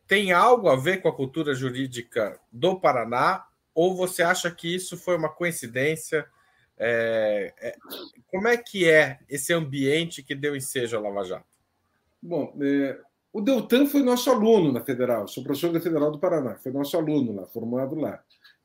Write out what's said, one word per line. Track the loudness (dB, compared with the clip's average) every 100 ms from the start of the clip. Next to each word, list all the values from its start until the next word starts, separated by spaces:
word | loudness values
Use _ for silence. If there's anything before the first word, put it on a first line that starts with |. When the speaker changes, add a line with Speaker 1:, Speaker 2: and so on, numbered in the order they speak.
| 0
Speaker 1:
tem | 0 4
algo | 6 6 6 4
a | 2
ver | 2 0
com | 0
a |
cultura | -2 -4 -4 -2
jurídica | -2 -4 -4 -6 -8 -6 -4 -4 -6 _
do | -2 0 2
Paraná? | 2 2 0 0 0 0 -8 _ _
Ou | 0 0
você | 2 -4 0
acha | 0 0 -2
que | -6 -6
isso | -6 -6 -8
foi | -2 0
uma | -2
coincidência? | -2 -4 -4 -6 -2 -2 -2 -4 -4 -6 _ _ _ _ -4
É, | -2 0 0 0 0 0 -4 -10
é, | -12 -12 -16 -16 -16 _ _
como | -2 0
é | 0
que | -2 0 6
é | 6 4 -2 -10
esse | -6 -2
ambiente | -2 -2 -2 0 0 -2 -8
que | -12
deu | -6 -4 -4
ensejo | -6 -4 -4 -4
à |
Lava | -4 -6
Jato? | -6 -8 _ _ _ _ _ _ _ _
Speaker 2:
Bom, | -6 -4 -4 -2
é, | 0 0 0 -6 -16 _ _
o | -4
Deltan | 0 0 4 4 4
foi | 2
nosso | 2 2 2
aluno | 4 6 6 4
na | 0
Federal, | -4 -2 0 0 -4
sou | -8
professor | -6 -2 0
da | 0
Federal | 0 0 0
do | 0
Paraná, | 0 0 -2 -6
foi | -6
nosso | -6 -2 -2
aluno | 0 0 0
lá, | -4 -8
formado | -8 -4 -4 -4
lá. | -4 -4 -6 _ _ _ _